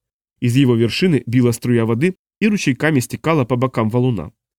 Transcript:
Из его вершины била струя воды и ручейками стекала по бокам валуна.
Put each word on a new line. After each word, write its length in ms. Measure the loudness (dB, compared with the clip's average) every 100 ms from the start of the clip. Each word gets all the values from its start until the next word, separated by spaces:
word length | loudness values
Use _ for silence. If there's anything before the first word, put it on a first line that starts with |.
| _ _ _ -6
Из 160 | 0
его 200 | 2 4
вершины 460 | 2 0 0 0 0
била 260 | 0 0 2
струя 340 | 0 0 0
воды 300 | 0 0 -2 -4 _ -4
и 80 | -2
ручейками 540 | 0 -2 -2 0 0
стекала 420 | -2 -4 -2 0
по 140 | 0 -2
бокам 320 | -2 -2 -2
валуна. 420 | 0 0 -2 -8 -16 _